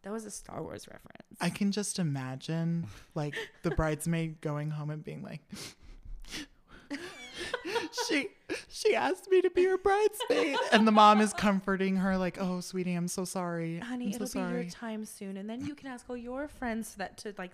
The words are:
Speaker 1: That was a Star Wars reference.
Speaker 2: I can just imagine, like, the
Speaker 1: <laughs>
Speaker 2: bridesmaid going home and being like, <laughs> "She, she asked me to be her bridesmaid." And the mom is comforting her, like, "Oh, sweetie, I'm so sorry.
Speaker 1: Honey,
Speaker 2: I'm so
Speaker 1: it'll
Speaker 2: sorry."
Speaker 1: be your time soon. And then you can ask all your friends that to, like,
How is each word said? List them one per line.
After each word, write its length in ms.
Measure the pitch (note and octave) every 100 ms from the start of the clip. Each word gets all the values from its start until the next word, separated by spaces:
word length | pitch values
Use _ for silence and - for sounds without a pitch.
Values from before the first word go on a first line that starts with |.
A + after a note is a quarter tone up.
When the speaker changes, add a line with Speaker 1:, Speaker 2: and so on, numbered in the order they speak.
Speaker 1:
That 100 | G3
was 140 | A3+ G#3+
a 60 |
Star 300 | - - -
Wars 240 | D#3+ - -
reference. 480 | - - - - -
Speaker 2:
I 100 | F3
can 220 | F3 G3+
just 260 | G3+ G3+ -
imagine, 880 | E3 C#3 C3 C3+ - D#3+ E3 E3+ E3 - - -
like, 200 | D3 C#3+ G#4 -
the 100 | F3
Speaker 1:
<laughs> 80 | D#3+
Speaker 2:
bridesmaid 600 | D#3+ D3+ E3+ E3 D#3+ D#3
going 300 | D#3 D3 D3+
home 180 | D3+ D3
and 120 | D3+
being 220 | D3 D3+
like, 160 | C3+ D#3 _
<laughs> 0 | - - - - - - - - - D4 _ _ - - C#4+ F4+ G4 - - F4 B4 E4+ A4 D#4+ - A#4+
"She, 200 | D4+ A3 - - - -
she 260 | - G#4+ -
asked 340 | C4+ F#4 -
me 120 | F#4
to 80 | F4+
be 160 | F4+ F#4
her 120 | F#4+
bridesmaid." 800 | G4+ G4 G#4+ - A#4+ - D#4 C#4 C5
And 160 | A3 A3
the 40 |
mom 300 | G#3+ G#3+ G#3+
is 120 | G#3+
comforting 640 | - G#3 F#3+ F#3+ F#3+ F#3+ F#3+
her, 200 | F#3+ F#3+
like, 200 | F3+ F3
"Oh, 200 | F#3+ F3+
sweetie, 340 | F3 F#3+ F3+
I'm 140 | F3 F3
so 180 | - F3+
sorry. 540 | F#3+ F3 E3+ E3 E3+
Speaker 1:
Honey, 260 | A#3 B3+ B3
Speaker 2:
I'm 40 |
so 20 | A#3
Speaker 1:
it'll 100 | G#3
Speaker 2:
sorry." 240 | - - A#3+
Speaker 1:
be 40 |
your 60 | F3
time 340 | - A#3 A3 G#3+
soon. 320 | - G3 F#3+
And 120 | G3+
then 160 | A#3 C#4+
you 100 | D4
can 120 | C4+
ask 220 | A#3+ -
all 80 | B3
your 300 | A#3 B3+ D4
friends 480 | - B3 A3 G#3+ -
that 220 | F#3+ -
to, 140 | G#3+ G3+
like, 140 | F3+